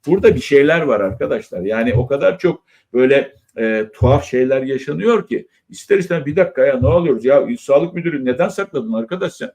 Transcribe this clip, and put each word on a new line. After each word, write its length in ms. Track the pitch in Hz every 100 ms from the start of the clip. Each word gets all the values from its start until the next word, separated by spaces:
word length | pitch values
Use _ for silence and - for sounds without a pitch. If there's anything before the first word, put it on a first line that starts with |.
| -
Burada 280 | 196 226
bir 60 | 127
şeyler 400 | - 139 147 165
var 200 | 151 107
arkadaşlar. 600 | 95 95 - 120 - 92
Yani 340 | 92 110 120
o 120 | 113 123
kadar 320 | 139 - 180
çok 260 | 180 - _ _ _
böyle, 420 | 120 131 139 135 _ _ -
e, 280 | 113 110 107
tuhaf 300 | - 123 139
şeyler 380 | - 123 127 135
yaşanıyor 640 | 131 131 143 151 214 226 -
ki 220 | 113 - _ _
ister 300 | - - 196
istemez 280 | 175 165 139
bir 100 | 160
dakika 300 | 175 - 139
ya 140 | 131
ne 60 | 131
oluyoruz 380 | 170 170 117
ya 220 | 120 139 -
İl 100 | 120
Sağlık 380 | - 143 170
Müdürü 300 | 175 165 147
neden 240 | 127 123 190
sakladın 440 | 196 196 139 110
arkadaş 400 | 110 113 185 190
sen? 180 | - -